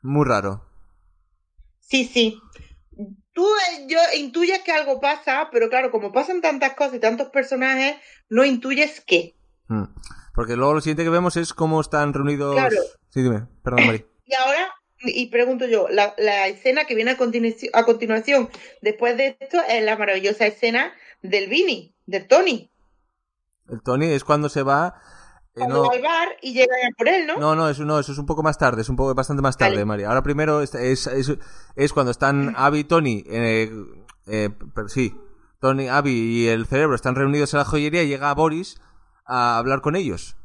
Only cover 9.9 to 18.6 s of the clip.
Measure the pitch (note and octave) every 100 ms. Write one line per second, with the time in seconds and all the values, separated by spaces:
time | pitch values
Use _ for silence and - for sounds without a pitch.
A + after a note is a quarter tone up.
9.9 | - - - - - A#2 A#2+ C#3 D3+ D3
10.9 | D#3 E3 E3+ F3+ E3+ E3 - D#3+ D#3+ D3+
11.9 | D3+ D3 C#3 C#3 C#3+ C#3+ C#3+ C4 G#3 -
12.9 | - _ - B2+ A2 A#2+ - - B2 A#2+
13.9 | A2+ - _ _ C4 C4 D4 F#4+ - _
14.9 | _ B3 - A#3+ A#3 B3 B3+ B3 A3 F#3
15.9 | G3 G#3 G#3 G#3+ G3+ F#3+ G3 C4 C4 D4+
16.9 | A3+ A3+ B3+ B3 A#3 A#3 A3+ - A3 A#3
17.9 | A3+ A#3 A3 A3 C#4+ A#3 -